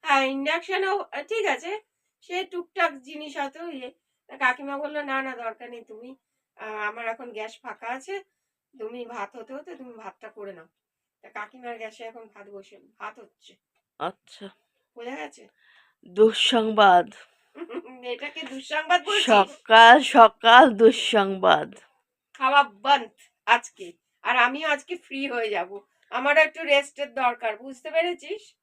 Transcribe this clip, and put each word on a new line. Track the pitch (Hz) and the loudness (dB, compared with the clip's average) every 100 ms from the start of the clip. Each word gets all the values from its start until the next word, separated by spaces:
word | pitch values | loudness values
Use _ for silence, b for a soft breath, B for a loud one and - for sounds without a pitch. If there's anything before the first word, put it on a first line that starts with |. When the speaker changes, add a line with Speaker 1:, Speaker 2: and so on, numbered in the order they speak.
Speaker 1:
হ্যাঁ, | 320 277 269 | 0 0 0
ইন্ডাকশনেও, | 269 285 330 339 381 381 403 | -4 -4 -4 -4 -4 -2 -4
আহ, | - 277 | -6 -14
ঠিক | 302 453 392 | -8 -6 -4
আছে, | 254 330 427 _ _ _ _ | -4 -8 -12 _ _ _ _
সে | _ 359 | _ -10
টুকটাক | 370 359 349 - 339 277 | -8 -12 -12 -4 -4 -4
জিনিস | 254 302 302 302 | -18 -16 -14 -10
হয়তো | 277 302 339 | -10 -10 -16
ইয়ে। | 277 254 _ _ _ _ | -14 -16 _ _ _ _
তা | 269 | -4
কাকিমা | 254 247 277 277 | -4 -4 -10 -10
বললো, | 294 302 | -8 -10
"না, | 285 269 | -6 -8
না, | 269 247 | -8 -10
দরকার | 226 220 240 | -14 -14 -18
নেই, | 240 | -20
তুমি, | 226 220 247 269 _ _ _ _ | -20 -20 -20 -20 _ _ _ _
আহ, | 214 214 | -14 -10
আমার | 208 220 226 | -10 -8 -12
এখন | 226 247 | -12 -14
গ্যাস | 214 220 - | -14 -14 -16
ফাঁকা | 247 233 233 | -18 -16 -12
আছে, | 262 269 392 392 _ _ _ _ 269 | -12 -12 -14 -14 _ _ _ _ _
তুমি | 220 247 233 | -16 -14 -14
ভাত | 240 202 247 | -12 -14 -14
হতে | 220 | -18
হতে | 269 302 302 | -18 -18 -20
তুমি | 254 | -20
ভাতটা | 226 214 - 220 | -20 -20 -20 -20
করে | 220 202 | -18 -18
নাও।" | 175 160 _ _ _ _ _ | -18 -20 _ _ _ _ _
তা | 220 | -20
কাকিমার | 214 208 254 247 226 | -16 -16 -16 -16 -14
গ্যাসে | 220 220 | -16 -16
এখন | 226 226 220 | -20 -20 -20
ভাত | 208 196 | -20 -20
বসে, | 202 196 202 _ _ | -20 -20 -20 _ _
ভাত | 208 220 | -18 -18
হচ্ছে। | 214 _ _ 185 _ _ _ _ | -20 _ _ _ _ _ _ _
Speaker 2:
আচ্ছা। | 160 - _ - 196 _ _ _ _ - | -12 -12 _ -20 -20 _ _ _ _ -18
Speaker 1:
বোঝা | 240 285 | -16 -14
গেছে? | 294 _ - _ _ _ _ _ - | -16 _ -20 _ _ _ _ _ -14
Speaker 2:
দুঃসংবাদ। | 180 220 214 - 247 220 220 202 180 170 - - _ _ - | 2 2 4 0 0 0 4 6 6 2 -12 -20 _ _ -20
Speaker 1:
<laughs> | 339 453 247 254 247 | -14 -14 -16 -18 -12
এটাকে | 240 294 320 | -12 -12 -14
দুঃসংবাদ | 269 269 - 302 311 349 349 | -14 -16 -8 -8 0 -2 0
বলছিস? | 415 - | -2 4
Speaker 2:
সকাল | 208 196 - - 226 226 262 | 4 4 -4 4 10 10 10
সকাল | 262 277 226 _ 226 240 269 | 6 6 6 _ 8 8 8
দুঃসংবাদ। | 208 226 - - 220 196 190 185 156 143 - _ _ _ _ _ | 6 4 4 -2 0 0 0 2 2 0 -14 _ _ _ _ _
Speaker 1:
খাওয়া | - 262 285 | -6 0 2
বন্ধ | 277 202 262 277 226 _ _ _ - | 0 _ 0 0 0 _ _ _ -2
আজকে। | 240 - _ 175 - _ _ | -2 -2 _ -20 -20 _ _
আর | - 247 | -4 0
আমিও | 247 269 311 | 0 -2 -4
আজকে | 285 - 349 | -4 -6 -16
ফ্রি | _ 269 277 | _ -10 -8
হয়ে | 240 220 | -6 -6
যাব, | 196 180 202 _ _ _ | -6 -8 -12 _ _ _
আমারও | 240 269 294 | -6 0 2
একটু | 311 311 | 0 -2
রেস্টের | 320 285 277 - 277 | -2 -2 -2 -12 -12
দরকার, | 240 247 240 233 214 | -4 -4 -4 -8 -8
বুঝতে | 262 262 311 | -14 -16 -6
পেরেছিস? | 320 349 349 294 415 - _ | -4 -4 -6 -12 -16 -16 _